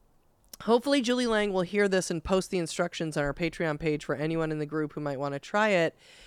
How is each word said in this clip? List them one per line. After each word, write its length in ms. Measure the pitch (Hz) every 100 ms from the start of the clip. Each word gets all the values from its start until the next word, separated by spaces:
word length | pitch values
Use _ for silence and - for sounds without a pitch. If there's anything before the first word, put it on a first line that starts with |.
| _ _ _ _ _ -
hopefully 380 | - 240 277 285
Julie 260 | 233 247 240
Lang 260 | 220 208
will 100 | 185
hear 260 | 175 202 202
this 240 | 185 -
and 100 | 170
post 300 | - 190 -
the 60 | 185
instructions 580 | 165 - 175 - 160 151
on 80 |
our 100 | 143
Patreon 460 | 139 165 - 165 151
page 240 | 165 151
for 100 | -
anyone 380 | 135 160 165 160
in 80 | 156
the 60 | 147
group 260 | 156 151
who 80 | 151
might 180 | 147 135
wanna 220 | 143 139
try 300 | - 208 214
it. 260 | 185 160 - - -